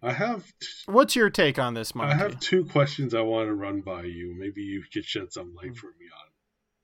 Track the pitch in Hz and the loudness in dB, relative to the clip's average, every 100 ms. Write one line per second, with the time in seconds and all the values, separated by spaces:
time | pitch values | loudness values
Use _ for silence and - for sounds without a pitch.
0 | 120 123 - 220 - _ - - - 208 | -4 -2 -2 -4 -8 _ -16 -14 4 6
1 | 294 247 208 - 160 135 123 117 113 117 | 6 6 4 4 4 4 0 -2 -6 -2
2 | 143 147 202 127 - 185 156 147 139 - | 0 2 2 -2 0 2 4 4 2 2
3 | 131 113 110 113 110 104 98 101 98 90 | -2 0 2 2 0 -2 -4 -6 -6 -8
4 | 87 85 87 87 98 101 101 98 - 107 | -8 -8 -10 -8 -8 -8 -8 -8 -8 -8
5 | 101 107 92 - 90 85 92 117 - - | -6 -6 -8 -10 -12 -12 -14 -14 -16 -20
6 | - - - _ _ _ _ _ | -20 -20 -20 _ _ _ _ _